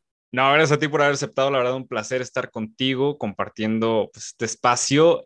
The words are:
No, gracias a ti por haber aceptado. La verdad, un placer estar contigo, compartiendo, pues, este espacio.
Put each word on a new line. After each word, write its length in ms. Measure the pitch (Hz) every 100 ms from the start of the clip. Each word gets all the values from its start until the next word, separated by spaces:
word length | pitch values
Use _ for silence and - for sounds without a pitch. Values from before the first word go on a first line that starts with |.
| _ _ _
No, 160 | 123 135
gracias 180 | 147 160
a 60 | 147
ti 80 | 151
por 140 | 147
haber 100 | 143
aceptado. 380 | 139 135 - 135
La 80 | 135
verdad, 160 | 123
un 120 | 131 123
placer 360 | 120 107 127
estar 280 | 123 - 123
contigo, 680 | 117 110 - 131 131 143 147
compartiendo, 920 | 110 95 95 - 110 110 113 113 98
pues, 140 | - -
este 180 | - 113
espacio. 760 | - 120 123 - 139 165 165